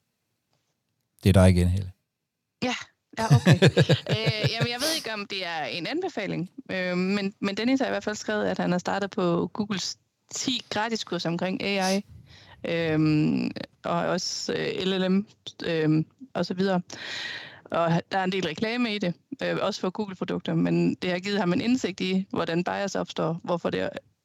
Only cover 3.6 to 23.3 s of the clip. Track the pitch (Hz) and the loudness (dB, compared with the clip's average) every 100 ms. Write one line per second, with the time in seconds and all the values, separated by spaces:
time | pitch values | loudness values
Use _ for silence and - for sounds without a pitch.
3.6 | 165 - - 151 - 214 220 214 214 226 | 6 6 4 2 0 0 0 0 0 0
4.6 | 233 240 302 320 233 214 202 196 175 165 | -2 -2 -2 -2 -4 -8 -6 -6 -6 -4
5.6 | 135 165 175 302 370 - 185 160 175 - | -4 -6 -4 -4 -4 -6 -4 -4 -6 -10
6.6 | - 185 180 180 185 202 196 - 196 202 | -8 -4 -2 0 0 0 -2 -4 -4 -2
7.6 | 226 269 214 202 214 214 - 208 196 185 | 2 2 2 -2 -4 -6 -2 -2 0 0
8.6 | 175 175 - 190 196 - 175 170 175 - | 0 0 0 -2 -4 0 0 2 0 -4
9.6 | 208 190 - - _ _ - - - 240 | -4 -4 -6 -10 _ _ -12 -6 -4 -4
10.6 | - 208 226 226 - 175 165 170 180 190 | -4 -4 -2 -4 -4 -4 -2 -2 -2 -2
11.6 | 196 202 185 196 - - - - - - | -2 0 2 0 -2 -14 -20 -20 -20 -12
12.6 | - 165 165 156 156 151 156 - 60 - | -4 -2 0 2 4 4 2 2 -2 -4
13.6 | - _ - 170 165 175 - - - 156 | -10 _ -4 -2 0 -2 -2 -6 -4 -4
14.6 | 156 - 185 190 185 190 208 _ - - | -2 -2 -2 0 2 2 0 _ -18 -8
15.6 | - 165 156 156 160 - 262 - 175 185 | -4 0 2 2 0 -8 -8 -4 -4 0
16.6 | 196 180 - - - - - - - - | 0 0 -2 -10 -12 -10 -10 -10 -14 -20
17.6 | - 156 170 170 - 196 185 190 175 151 | -4 0 2 2 0 -2 0 -2 -2 -4
18.6 | 220 240 240 208 185 - _ - - 165 | -4 -2 -2 -2 -4 -4 _ -6 -4 -2
19.6 | 190 - 190 - 202 185 185 180 - 165 | -2 -2 -4 -4 -8 -6 -6 -4 -2 0
20.6 | 175 170 170 - 180 180 196 196 175 180 | 2 2 2 0 -2 -4 -2 0 0 0
21.6 | 226 254 202 190 190 190 196 - 170 170 | 0 0 -2 -4 -2 0 -2 -4 -2 -2
22.6 | 180 190 196 185 175 - 165 | -2 -2 -2 -4 -6 -4 -2